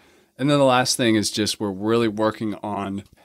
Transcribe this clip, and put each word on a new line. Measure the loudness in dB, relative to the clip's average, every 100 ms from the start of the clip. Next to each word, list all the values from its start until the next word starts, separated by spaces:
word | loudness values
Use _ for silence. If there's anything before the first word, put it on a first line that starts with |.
| _ _ _ -4
And | 0
then | 4
the |
last | 4 4 2 0
thing | 2 2
is | 0
just | -2 -2 -2
we're | -6
really | -4 0 0 0
working | 0 -2 -2 -6 -6
on | -8 -8 -8 -10 -12 _